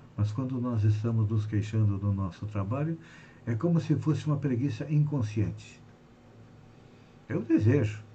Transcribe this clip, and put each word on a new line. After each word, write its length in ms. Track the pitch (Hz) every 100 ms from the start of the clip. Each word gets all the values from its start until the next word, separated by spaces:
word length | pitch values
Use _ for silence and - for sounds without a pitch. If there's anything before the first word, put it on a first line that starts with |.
| - -
mas 120 | 104
quando 260 | - 131 127
nós 240 | 123 117
estamos 460 | 107 107 117 113 104
nos 160 | 110 -
queixando 520 | 104 101 110 101 98
do 140 | 101
nosso 340 | 98 95 - 104
trabalho, 540 | 104 95 131 156 160 - - - - -
é 100 | 113
como 240 | 170 165
se 160 | - 147
fosse 320 | 156 147 151
uma 80 | 143
preguiça 500 | 143 117 139 - 147
inconsciente. 880 | 151 147 143 107 110 92 - - - - - - - - - - - - - - - - - -
É 80 | 156
o 40 |
desejo 600 | 226 320 104 143 110 - -